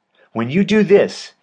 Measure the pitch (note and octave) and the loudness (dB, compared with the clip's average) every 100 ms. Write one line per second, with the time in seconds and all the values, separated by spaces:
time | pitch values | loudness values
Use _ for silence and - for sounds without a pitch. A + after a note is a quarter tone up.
0 | _ _ _ A2 A#2 E3 G3+ G#3+ G3+ G3 | _ _ _ -8 -4 -2 0 0 4 2
1 | G2+ - - _ | 2 -4 -20 _